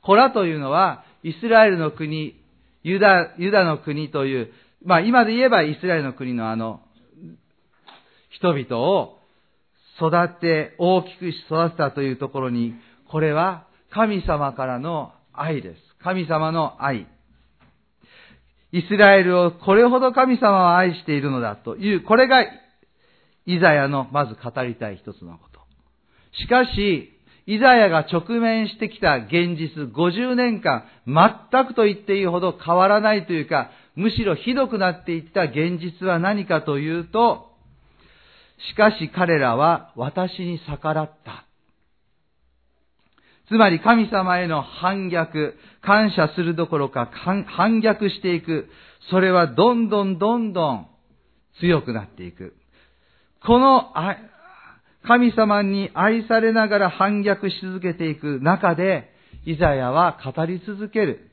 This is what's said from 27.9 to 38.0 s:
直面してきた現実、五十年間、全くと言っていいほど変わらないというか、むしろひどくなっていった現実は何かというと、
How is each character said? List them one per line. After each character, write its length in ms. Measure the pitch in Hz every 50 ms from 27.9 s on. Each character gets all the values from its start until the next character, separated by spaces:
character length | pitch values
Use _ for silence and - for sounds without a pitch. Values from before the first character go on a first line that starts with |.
| 165 160 151 -
直 300 | - 170 170 - 233 233
面 280 | 233 226 226 226 214 214
し 100 | - -
て 100 | 226 214
き 120 | - -
た 160 | - 165 143
現 400 | 127 113 104 139 170 175 175 175 151
実、 320 | 160 147 - 160 147 120
五 200 | 107 143 170 175
十 240 | 170 202 247 254 247
年 240 | 247 247 240 220 185
間、 240 | - 160 135 113 - - _ _ _
全 600 | - 139 160 180 214 - - - _ - 262 262
く 80 | 262 240
と 100 | - 220
言 120 | 208 196
っ 20 | 202
て 200 | - - 196 196
い 40 |
い 40 | 196
ほ 120 | 175 170 175
ど 180 | 175 185 -
変 200 | - - 160 170
わ 100 | 180 185
ら 140 | 196 208 214
な 140 | 214 214 214
い 120 | 202 165
と 60 | 165
い 100 | 175 160
う 60 | 143 -
か、 220 | 165 143 117 - - - _ _ _
む 140 | 147 190 226
し 120 | - -
ろ 140 | 226 202 160
ひ 180 | 143 - 233 262
ど 140 | 277 269 -
く 100 | 226 202
な 120 | 190 180
っ 140 | 175 175 -
て 80 | -
い 160 | 170 165 156 -
っ 40 |
た 100 | _ 196
現 380 | 175 143 117 147 156 170 180 165
実 260 | 165 180 160 - 185
は 120 | 185 175 165
何 280 | 170 190 214 202 190
か 160 | - 175 156
と 160 | 151 - 143 139
い 220 | 147 156 165 170
う 40 | 170
と、 460 | 170 - 220 233 240 175 - - _ _ _ _ _ _ _ _ _ _ _